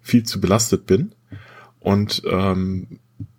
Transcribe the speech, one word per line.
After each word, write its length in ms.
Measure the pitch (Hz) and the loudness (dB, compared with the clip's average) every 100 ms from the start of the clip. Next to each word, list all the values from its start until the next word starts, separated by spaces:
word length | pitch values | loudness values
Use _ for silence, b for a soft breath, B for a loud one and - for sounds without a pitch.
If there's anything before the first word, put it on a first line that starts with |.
viel 180 | - 120 | 0 2
zu 160 | 113 98 | 2 -2
belastet 460 | 92 104 113 95 - | 2 2 2 -2 2
bin. 280 | 95 190 - B B B B B _ | 2 2 -8 B B B B B _
Und, 420 | - 101 104 - - | 0 2 0 -4 -2
ähm, 680 | 90 98 92 92 92 - - _ - - | 0 0 0 -2 -4 -8 -16 _ -18 -18